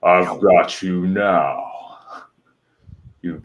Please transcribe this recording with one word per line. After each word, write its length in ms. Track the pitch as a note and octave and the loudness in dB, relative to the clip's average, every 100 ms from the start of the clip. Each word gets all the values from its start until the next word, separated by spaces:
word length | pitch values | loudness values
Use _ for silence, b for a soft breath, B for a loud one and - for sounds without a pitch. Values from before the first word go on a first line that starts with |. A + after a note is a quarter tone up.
I've 380 | F2+ F2+ F2+ - | 4 4 2 0
got 420 | G2 F2+ E2 - | 4 4 4 -4
you 260 | F#2 F2+ F2+ | -6 -4 -2
now, 880 | F#2+ G2+ F2+ C#2+ C2 - - B B B B B _ _ _ _ _ _ - - _ | 0 2 2 0 -4 -10 -14 B B B B B _ _ _ _ _ _ -20 -20 _
you 160 | F2+ D#2+ | -10 -10